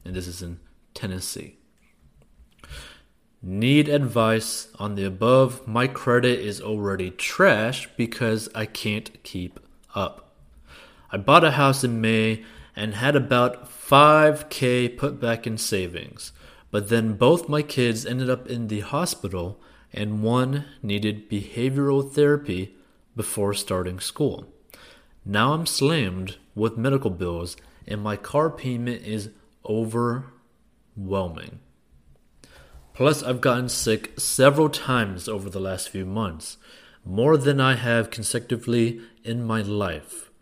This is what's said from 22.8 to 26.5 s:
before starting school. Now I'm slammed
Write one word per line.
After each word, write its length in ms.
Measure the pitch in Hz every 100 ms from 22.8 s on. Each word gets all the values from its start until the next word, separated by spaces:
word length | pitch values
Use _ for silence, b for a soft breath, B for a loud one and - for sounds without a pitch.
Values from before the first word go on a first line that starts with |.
| b b _ 113
before 380 | - 107 101
starting 440 | 101 - 92 90 92
school. 460 | - - 147 - - - _ B B B B B
Now 300 | 101 104 127
I'm 100 | 160
slammed 720 | 165 - 139 165 98 92 92 - _